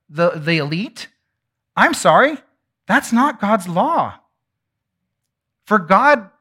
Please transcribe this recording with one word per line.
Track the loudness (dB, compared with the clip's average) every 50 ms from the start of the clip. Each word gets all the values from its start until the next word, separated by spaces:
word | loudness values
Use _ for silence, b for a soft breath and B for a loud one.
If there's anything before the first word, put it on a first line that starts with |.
| _ _
the, | -4 -2 0 0
the | 0 -2 -6 -4 -4 -4
elite," | -4 -4 -4 -6 -6 -8 _ -16 -20 -20 _ _ _ _ _ _ _ _ _ _ _ _ -2
I'm | 0 0 0 0
sorry, | 0 2 2 4 4 4 2 0 -6 _ _ _ _ _ _ _ _ _
that's | -2 -2 -2 -2 0 -2
not | 0 0 0 -2 -4
God's | -2 -2 -2 -2 -2 -4
law. | -4 -2 -2 0 0 -2 -4 -4 -8 -16 _ _ _ _ _ _ _ _ _ _ _ _ _ _ _ _ _ _ _ _ _ _ _ _ _ _ _ _ _
For | 0 0 0
God, | 2 2 2 4 6 4 4 2 0 -10 _ _